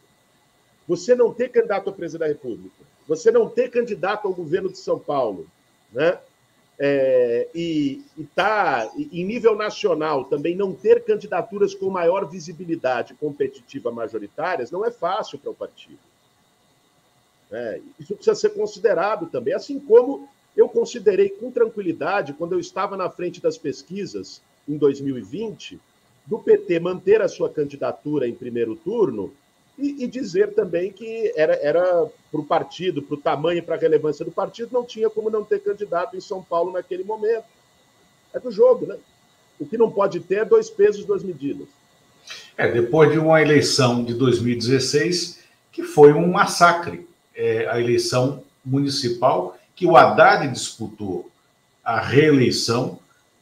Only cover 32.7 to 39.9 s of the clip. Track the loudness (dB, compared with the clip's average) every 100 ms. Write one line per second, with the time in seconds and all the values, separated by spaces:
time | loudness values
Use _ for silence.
32.7 | -6 -4 -4 -6 -6 -4 -2 -2 -2 -4
33.7 | -2 2 2 0 -4 -6 -6 -6 -6 -4
34.7 | -4 -4 -4 -4 -2 -4 -4 -2 -4 -4
35.7 | -6 -4 -4 -4 -8 -10 -12 -4 -2 -2
36.7 | -4 -8 -10 -8 -4 -2 -4 -6 _ _
37.7 | _ _ _ _ _ _ -10 -8 2 4
38.7 | 4 -2 -12 _ _ _ _ _ -16 -8
39.7 | 0 0